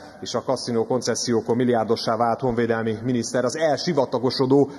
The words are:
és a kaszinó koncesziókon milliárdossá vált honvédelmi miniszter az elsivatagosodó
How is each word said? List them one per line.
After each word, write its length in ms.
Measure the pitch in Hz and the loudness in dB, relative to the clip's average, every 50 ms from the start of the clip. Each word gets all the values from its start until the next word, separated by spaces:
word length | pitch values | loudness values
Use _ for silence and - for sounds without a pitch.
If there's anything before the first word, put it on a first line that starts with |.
| - - - - | -20 -20 -16 -14
és 140 | - - - | -12 -6 -6
a 80 | 117 | -4
kaszinó 440 | - - 127 123 - 123 117 113 110 | -2 -2 -4 -4 -2 -2 -2 -2 0
koncesziókon 720 | - 127 120 - 123 113 - - 120 113 110 - - 117 | 0 0 -2 0 -2 -2 -2 -2 0 0 0 2 0 0
milliárdossá 600 | 123 127 120 120 113 110 104 113 - - 123 110 | 2 2 2 2 2 2 2 0 0 0 -2 0
vált 240 | 110 120 117 113 104 | 2 2 0 0 0
honvédelmi 580 | 131 127 113 120 117 113 113 113 113 113 107 107 | 0 -2 0 0 2 0 0 0 0 -2 -4 -2
miniszter 420 | 117 131 123 117 113 - 127 123 123 | -2 -2 -2 -2 -2 -2 -2 0 0
az 120 | 120 139 | 0 -2
elsivatagosodó 1120 | 156 165 156 135 123 - 175 156 143 123 - - 117 123 123 - - 131 131 139 143 135 139 - | 0 0 0 0 0 0 0 2 2 0 0 -2 -2 0 -2 0 0 2 4 4 4 4 2 -2